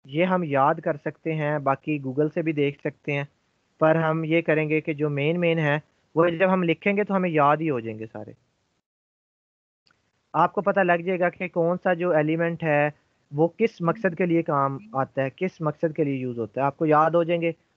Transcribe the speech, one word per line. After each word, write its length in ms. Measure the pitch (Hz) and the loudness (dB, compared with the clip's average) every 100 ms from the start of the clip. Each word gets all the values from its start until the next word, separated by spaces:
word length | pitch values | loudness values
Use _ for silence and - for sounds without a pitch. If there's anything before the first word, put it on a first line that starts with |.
| 135 | -8
ये 180 | 147 | -2
हम 200 | 180 185 165 | 0 0 0
याद 340 | 135 139 165 | 2 2 2
कर 160 | 165 147 | -4 -6
सकते 340 | 156 - 160 | -8 -8 -6
हैं, 300 | 156 147 151 | -4 -2 -2
बाकी 340 | 139 135 - 151 | -2 -2 -4 -6
Google 300 | 131 131 151 | -4 -2 -2
से 120 | 175 | -2
भी 100 | 160 | -4
देख 260 | 147 143 143 | -2 -2 -4
सकते 300 | 151 - - | -10 -8 -6
हैं, 160 | 143 143 _ _ _ _ _ | -6 -6 _ _ _ _ _
पर 160 | 160 160 | 2 4
हम 260 | 160 160 156 | 0 -2 0
ये 160 | 165 | 0
करेंगे 380 | 165 156 156 156 | 2 0 0 -2
कि 140 | 151 | -2
जो 140 | 147 151 | -4 -4
main 280 | 139 147 175 | -2 -2 0
main 200 | 170 165 | 0 2
है 160 | 147 151 - _ _ | 0 0 -4 _ _
वो 140 | 151 175 | 2 2
जब 180 | 165 190 | 2 2
हम 140 | 185 | 2
लिखेंगे 400 | 175 160 202 202 | 2 0 0 0
तो 100 | 202 | 0
हमें 140 | 196 185 | 0 0
याद 300 | 151 143 151 | 4 4 4
ही 80 | 160 | 0
हो 120 | 127 | -2
जाएंगे 260 | 113 107 110 | -6 -10 -12
सारे। 280 | 110 107 117 _ _ _ _ _ _ _ _ _ _ _ _ _ _ _ _ _ _ _ | -12 -16 -18 _ _ _ _ _ _ _ _ _ _ _ _ _ _ _ _ _ _ _
आपको 260 | 147 170 - | 0 2 2
पता 200 | 190 196 | 0 2
लग 200 | 180 175 | 2 2
जाएगा 240 | 170 185 175 | 0 0 -2
कि 180 | - 180 | -2 -4
कौन 260 | 180 165 180 | 0 0 0
सा 160 | 190 170 | -2 0
जो 160 | 180 | 2
element 480 | 156 151 165 170 165 | 2 2 0 -2 -2
है 280 | 165 147 147 - _ _ _ | 0 2 2 -4 _ _ _
वो 160 | 143 170 - | 0 0 2
किस 220 | 226 - | -2 0
मकसद 320 | 170 196 190 | -2 0 -2
के 120 | 165 180 | -2 0
लिए 160 | 165 | 0
काम 340 | 165 143 139 135 107 131 | 0 0 0 -2 -6 -4
आता 260 | 131 - | -4 -2
है, 80 | 135 | -4
किस 320 | - 185 - | -4 -8 -4
मकसद 300 | 156 - 165 | -6 -2 -4
के 100 | 151 | -2
लिए 120 | 147 135 | -2 -2
यूज़ 220 | 127 117 | -6 -6
होता 220 | 110 123 | -6 -2
है, 60 | 139 | -2
आपको 200 | - 160 | 0 2
याद 300 | 151 160 170 | 4 4 2
हो 80 | |
जाएंगे। 300 | 165 170 165 160 _ | 0 -2 -2 -6 _